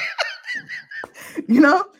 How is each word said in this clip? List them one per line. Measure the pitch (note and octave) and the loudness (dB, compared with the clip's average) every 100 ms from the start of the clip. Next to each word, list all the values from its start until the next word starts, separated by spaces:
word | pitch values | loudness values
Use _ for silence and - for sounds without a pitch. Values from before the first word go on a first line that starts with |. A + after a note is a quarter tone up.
| - - - - - - - - - - - - - - - | -4 -8 -10 -10 -12 -12 -12 -16 -16 -16 -16 -16 -16 -8 2
You | B3 | 6
know, | C#4+ F#4 - | 6 4 0